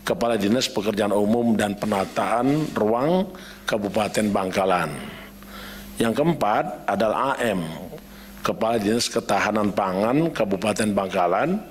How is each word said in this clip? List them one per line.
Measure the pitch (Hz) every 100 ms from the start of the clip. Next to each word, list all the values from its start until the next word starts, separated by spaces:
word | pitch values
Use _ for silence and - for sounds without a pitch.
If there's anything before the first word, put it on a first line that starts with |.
Kepala | - 95 117 117
Dinas | 101 123 127
Pekerjaan | - 101 104 104 104
Umum | 104 120 120 110
dan | 104 101
Penataan | 110 101 92 - 98 113 127 151 147 117
Ruang | 107 117 143 185 190 - - -
Kabupaten | - 113 101 110 101 - 107
Bangkalan. | 98 95 92 95 90 82 69 - - - - - - - - - -
Yang | 117 113
keempat | 160 151 101 117 160 -
adalah | - 101 110 90 131
A | 135
M, | 120 95 80 80 87 - - - - -
Kepala | - 95 113 117
Dinas | 101 117 -
Ketahanan | 117 - 101 98 107 104
Pangan | 95 98 92 110 139 165 160
Kabupaten | 104 95 110 98 107
Bangkalan. | 101 95 95 87 95 143 202 -